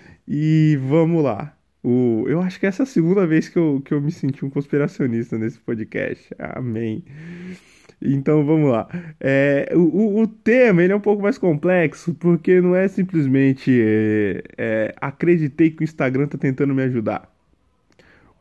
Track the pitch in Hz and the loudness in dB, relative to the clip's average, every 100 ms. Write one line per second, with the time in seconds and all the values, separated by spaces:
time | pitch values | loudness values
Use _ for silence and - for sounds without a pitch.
0 | - - - 147 156 160 156 147 131 156 | -20 -20 -8 -2 2 4 4 2 0 2
1 | 160 170 139 104 147 - _ _ 123 123 | 2 0 0 -4 -10 -16 _ _ -2 0
2 | 123 110 - 160 185 - 196 196 269 - | 2 0 -2 -2 -4 -4 -4 -2 -2 0
3 | 165 202 175 156 - 180 160 139 139 147 | 2 2 2 0 0 -2 0 -2 -4 -4
4 | 143 165 143 131 139 143 143 147 147 - | -4 -4 -6 -6 -6 -6 -4 -2 -2 -2
5 | 139 113 113 113 110 - - 117 104 101 | -4 -2 -4 -6 -6 -8 -8 -8 -6 -6
6 | 92 - _ - - - 127 110 113 110 | -6 -8 _ -14 -12 -10 -8 -6 -6 -8
7 | - 147 165 175 180 180 _ _ - _ | -12 -20 -18 -18 -18 -18 _ _ -20 _
8 | - 139 135 151 143 160 147 113 - 175 | -4 -2 2 2 2 2 2 0 -2 -10
9 | 170 156 139 135 143 139 - 165 170 170 | -14 -6 -2 0 2 0 0 2 2 2
10 | 220 202 226 - - 247 240 175 180 202 | 0 0 -2 -2 2 4 4 4 4 2
11 | 208 208 202 190 185 151 170 185 160 - | 0 0 -2 0 -2 0 0 0 0 -4
12 | - - 175 170 185 180 180 180 190 190 | -8 -2 0 2 4 4 4 2 0 -2
13 | 185 165 139 135 135 135 - 127 110 110 | -2 0 2 4 2 2 2 2 4 2
14 | 110 107 101 - - - 113 110 107 - | 2 0 0 -4 -10 -8 -4 -2 -4 -6
15 | 139 - 170 175 151 - 160 156 156 - | -10 -2 0 2 0 2 0 2 -6 -2
16 | 135 131 147 143 143 131 139 135 131 123 | -2 -2 -4 -2 -4 -2 -2 0 -2 -2
17 | 110 101 - _ _ _ _ _ _ _ | -4 -6 -10 _ _ _ _ _ _ _
18 | _ _ _ _ | _ _ _ _